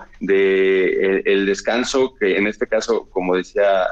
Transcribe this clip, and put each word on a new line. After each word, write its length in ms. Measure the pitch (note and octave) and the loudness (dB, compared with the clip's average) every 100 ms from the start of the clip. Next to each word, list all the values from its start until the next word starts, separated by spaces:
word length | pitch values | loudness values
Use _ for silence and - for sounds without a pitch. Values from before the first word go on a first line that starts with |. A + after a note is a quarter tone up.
| - - | -6 -8
de, 960 | F#2+ G2 G2 F#2+ F#2+ F#2+ F#2 - F#2+ G2 | 0 2 2 2 2 2 2 0 0 0
el, 60 | |
el 200 | - G2 | 0 0
descanso 680 | G2 G2 - A2+ A#2+ C3+ C3 | 0 -2 -2 -4 -2 0 -2
que 220 | - G2 F#2 | 0 -2 0
en 100 | G#2 | -2
este 180 | - | -4
caso, 440 | B2 A2 A2+ A2 - | -4 -2 -2 -4 -4
como 260 | F#2+ F2+ | -4 -2
decía 520 | F#2 F2+ G#2 G2+ F#2+ F2+ | -2 -2 0 2 2 -2